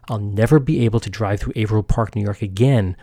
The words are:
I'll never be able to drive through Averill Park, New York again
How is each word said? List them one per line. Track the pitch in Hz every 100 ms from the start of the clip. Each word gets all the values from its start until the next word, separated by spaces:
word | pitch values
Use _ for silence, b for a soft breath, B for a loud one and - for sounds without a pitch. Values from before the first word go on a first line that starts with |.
| -
I'll | 110
never | 101 101 117 151
be | 131 143
able | 113 110
to | 104
drive | 95 101 101
through | 127
Averill | - 107 107
Park, | 101 - 107
New | 104
York | 101 98
again | 101 95 131 123 95 -